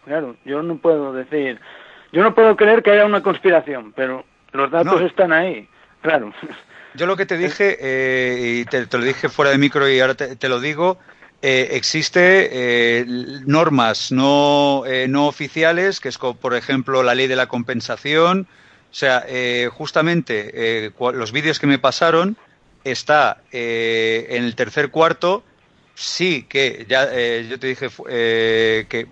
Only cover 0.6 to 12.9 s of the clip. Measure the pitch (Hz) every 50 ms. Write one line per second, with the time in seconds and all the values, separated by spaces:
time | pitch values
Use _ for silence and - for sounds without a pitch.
0.6 | 160 170 165 143 - 165 160 151 143 139 131 131 127 - 151 151 139 135 120 107
1.6 | - - - - - - - - - _ - 160 196 226 185 226 226 220 214 -
2.6 | 214 208 226 226 233 208 202 208 208 208 208 196 - 196 180 - - 196 175 160
3.6 | 147 147 143 127 113 - 110 - 131 127 131 131 - _ _ _ _ _ - 135
4.6 | 139 135 139 165 170 175 190 165 180 175 - - 190 175 160 160 175 190 160 110
5.6 | 101 _ _ _ _ _ _ _ - 156 160 143 113 104 104 - - 156 - -
6.6 | - _ - - - - - 131 165 180 190 180 196 185 185 165 175 175 147 -
7.6 | 202 202 190 - 135 135 131 131 131 131 131 127 127 127 123 123 123 120 117 120
8.6 | 120 117 - 127 120 110 - 123 117 131 135 - - 147 - - 147 139 139 135
9.6 | 143 143 - 151 139 139 135 127 131 131 131 123 147 127 131 123 - 135 127 120
10.6 | 123 147 156 160 170 185 185 180 _ - - _ - - _ _ - 135 131 131
11.6 | 127 - - 131 - - - 156 151 - - 180 180 180 190 196 185 - 127 127
12.6 | 123 123 120 120 117 117